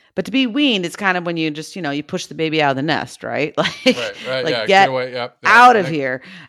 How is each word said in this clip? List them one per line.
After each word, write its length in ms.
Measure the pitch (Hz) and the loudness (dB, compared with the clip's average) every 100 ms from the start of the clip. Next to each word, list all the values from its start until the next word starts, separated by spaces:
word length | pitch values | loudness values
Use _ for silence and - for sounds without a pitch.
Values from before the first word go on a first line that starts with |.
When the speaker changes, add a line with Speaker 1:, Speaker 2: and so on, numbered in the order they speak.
| _ - | _ -8
Speaker 1:
But 100 | 185 | -4
to 60 | |
be 160 | 254 254 | -2 0
weaned, 380 | 247 285 208 170 | 0 0 0 -4
it's 100 | - | -4
kind 220 | 196 180 | -4 -2
of 80 | 170 | -4
when 120 | 170 | -4
you 140 | 160 | -4
just, 240 | 151 156 156 | -6 -10 -8
you 60 | |
know, 100 | 147 | -6
you 100 | 143 | -6
push 240 | 147 151 - | -6 -10 -10
the 60 | |
baby 280 | 151 160 156 | -6 -2 0
out 100 | 147 | 0
of 40 | 135 | 0
the 40 | |
nest, 420 | 160 127 - - | -2 -2 -4 -10
right? 300 | 117 120 156 - | -8 -4 -4 -2
<laughs> 20 | |
Like, 280 | 185 - 254 | -4 -2 0
Speaker 2:
Right, 420 | 127 110 101 127 | 0 -4 -8 -6
right, 180 | 131 151 | -4 -2
Speaker 1:
like, 60 | |
Speaker 2:
yeah, 60 | 120 | -2
Speaker 1:
get 60 | 110 | 2
Speaker 2:
get 220 | 190 185 | 4 4
away, 220 | 131 127 | 2 -4
yep, 260 | 123 120 - | -6 -8 -4
yep, 80 | - | 4
Speaker 1:
out 240 | 220 247 226 | 8 8 8
of 100 | 147 | 2
Speaker 2:
right. 80 | |
Speaker 1:
here. 280 | 160 135 131 180 185 | -2 -4 -6 -10 -20